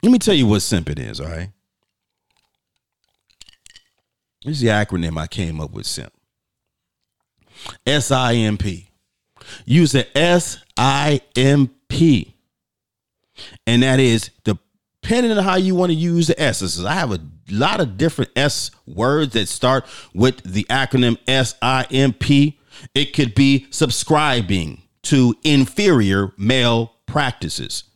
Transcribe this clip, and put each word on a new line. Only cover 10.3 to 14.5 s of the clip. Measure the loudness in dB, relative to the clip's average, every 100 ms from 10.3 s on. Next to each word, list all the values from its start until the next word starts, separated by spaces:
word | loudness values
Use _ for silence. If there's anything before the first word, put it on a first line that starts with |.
| 2 0 -12 _ -2
I | 0 2 0 -2 _ 0
M | 2 4 2 _ _
P. | 2 4 4 0 _ _ _ _ _ _ _ _ _ _ -20 -20 -8 0
And | 2
that | 4 4
is, | 4 2 -2 _
depending | -4